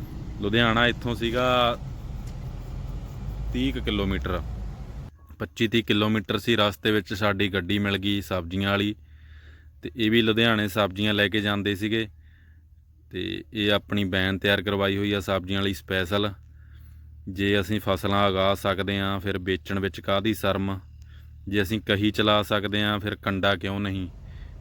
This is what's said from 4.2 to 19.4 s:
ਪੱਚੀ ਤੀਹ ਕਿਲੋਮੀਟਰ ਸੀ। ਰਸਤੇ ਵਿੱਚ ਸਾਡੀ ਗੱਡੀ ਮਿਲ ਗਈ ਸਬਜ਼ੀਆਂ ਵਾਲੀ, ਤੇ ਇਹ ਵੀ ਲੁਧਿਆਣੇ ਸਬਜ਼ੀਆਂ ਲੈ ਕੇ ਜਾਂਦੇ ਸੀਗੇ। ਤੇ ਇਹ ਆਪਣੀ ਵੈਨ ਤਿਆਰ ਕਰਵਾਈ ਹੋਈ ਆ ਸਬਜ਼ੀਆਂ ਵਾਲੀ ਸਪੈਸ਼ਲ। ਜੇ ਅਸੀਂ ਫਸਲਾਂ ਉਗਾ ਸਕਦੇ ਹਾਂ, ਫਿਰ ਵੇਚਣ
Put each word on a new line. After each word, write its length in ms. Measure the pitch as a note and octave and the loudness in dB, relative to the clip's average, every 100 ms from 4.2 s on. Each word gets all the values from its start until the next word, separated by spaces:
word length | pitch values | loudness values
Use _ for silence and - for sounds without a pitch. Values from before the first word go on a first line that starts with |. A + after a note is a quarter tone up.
| F#2 F2 - - - - - - - - - - | -2 -4 -4 -8 -8 -10 -12 -12 -14 -16 -18 -10
ਪੱਚੀ 280 | G#2+ - A2+ | -8 -2 2
ਤੀਹ 160 | A#2 | 2
ਕਿਲੋਮੀਟਰ 540 | A2+ G#2 G#2+ A2 G2 G#2+ | 2 2 4 2 0 -2
ਸੀ। 180 | - A2 | 2 4
ਰਸਤੇ 360 | G#2 - A2+ | 4 2 2
ਵਿੱਚ 220 | G#2+ - | 2 0
ਸਾਡੀ 400 | G2+ G#2 G2 G2+ | 0 0 2 0
ਗੱਡੀ 260 | F#2+ F2 G2+ | 0 0 0
ਮਿਲ 180 | G2+ G2 | 2 2
ਗਈ 240 | G2+ G2+ | 2 0
ਸਬਜ਼ੀਆਂ 480 | - F#2 E2 F#2+ G2 | -2 -4 -2 -2 2
ਵਾਲੀ, 260 | G2+ G#2 G#2+ - - - - - - - - | 2 0 -2 -12 -20 -20 -20 -20 -20 -20 -14
ਤੇ 100 | - B2+ | -10 -2
ਇਹ 160 | A2 | 2
ਵੀ 100 | A#2 | 4
ਲੁਧਿਆਣੇ 460 | A2+ A2 A#2 G#2+ G#2 | 4 4 4 2 0
ਸਬਜ਼ੀਆਂ 460 | G#2+ G2+ F#2+ G#2+ | 0 0 2 0
ਲੈ 140 | G#2 G2+ | 2 2
ਕੇ 140 | G#2+ | 2
ਜਾਂਦੇ 340 | G#2 G2+ G2+ G2 | 0 0 0 -2
ਸੀਗੇ। 320 | G#2+ A2+ G#2+ - - - - - - - - - - | 0 -2 -2 -8 -20 -20 -20 -20 -20 -20 -20 -20 -14
ਤੇ 320 | F#2 F#2 F#2+ - | -8 -8 -8 -8
ਇਹ 180 | A2 G#2 | -2 2
ਆਪਣੀ 320 | G2+ - G#2 | 2 2 -2
ਵੈਨ 340 | F#2+ F#2+ F#2+ F#2+ | 0 2 0 2
ਤਿਆਰ 240 | G2+ G2 | 2 2
ਕਰਵਾਈ 360 | F#2+ G2 G2 G2 | 2 0 0 0
ਹੋਈ 140 | G2+ | 0
ਆ 80 | G2+ | -2
ਸਬਜ਼ੀਆਂ 400 | F#2 F#2+ F2+ G2 | 0 -2 0 0
ਵਾਲੀ 140 | G2 | 0
ਸਪੈਸ਼ਲ। 600 | F#2+ - F#2+ F2 G2+ G#2 - - - - - - - - - - | -2 -2 -2 0 0 0 -4 -18 -20 -20 -20 -20 -20 -20 -16 -10
ਜੇ 320 | F#2 G2+ G2+ | 0 2 4
ਅਸੀਂ 180 | F#2+ G#2+ | 2 -2
ਫਸਲਾਂ 500 | G#2 F#2 G2+ G2+ G2+ | 0 0 2 4 4
ਉਗਾ 260 | F#2+ F#2+ G2 | 4 2 2
ਸਕਦੇ 440 | G2+ F#2+ G2 G2 | 0 0 0 0
ਹਾਂ, 200 | G2 G2 | -2 -2
ਫਿਰ 180 | G2 | -2
ਵੇਚਣ 400 | F#2+ | -4